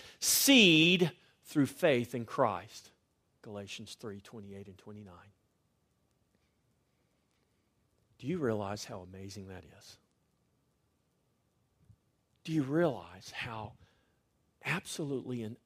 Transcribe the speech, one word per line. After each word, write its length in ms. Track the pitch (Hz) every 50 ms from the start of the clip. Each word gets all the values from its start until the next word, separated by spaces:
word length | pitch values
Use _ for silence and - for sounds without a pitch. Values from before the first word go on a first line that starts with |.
| - - - -
seed 880 | - - - - - 269 277 247 214 175 160 156 160 175 185 175 180 147 - - _ _ _ _ _
through 220 | - - 156 139 127
faith 460 | - - 185 160 135 120 120 - -
in 120 | 120 117
Christ. 640 | - - - 131 110 95 87 98 113 - - - - _ _ _ _ _ _ _ _ _ _
Galatians 540 | - 117 104 101 101 98 - - 110 - - -
three 220 | - 110 101 101
twenty-eight 480 | - - - 113 101 98 98 98 101 101
and 100 | 90 -
twenty-nine. 360 | - 107 104 104 104 95 87 87 95 104 _ _ _ _ _ _ _ _ _ _ _ _ _ _ _ _ _ _ _ _ _ _ _ _ _ _ _ _ _ _ _ _ _ _ _ _ _ _ _ _ _ _ _ _ _ _ _ _ _ _ _ _ _ _ _ _ _ _
Do 80 | 123 135
you 120 | 180 180
realize 440 | 147 117 110 104 101 98 104 107 -
how 240 | - 117 95 90 90
amazing 380 | 95 95 98 98 98 104 95 95
that 160 | 95 90 82 - - 95
is? 180 | - - - - _ _ _ _ _ _ _ _ _ _ _ _ _ _ _ _ _ _ _ _ _ _ _ _ _ _ _ _ _ _ _ _ _ _ _ _ _ _ - _ _ _ _ _ _ _ _ _ -
Do 80 | 165
you 120 | 160 156 135
realize 680 | 131 147 165 175 156 120 95 82 85 92 95 - - -
how 380 | - - 120 113 110 107 104 - - - - _ _ _ _ _ _ _ _ _ _ _ _ _ _ -
absolutely 800 | 139 151 190 - - - - 160 139 139 127 - 127 127 120 110
and 120 | 107 123 - _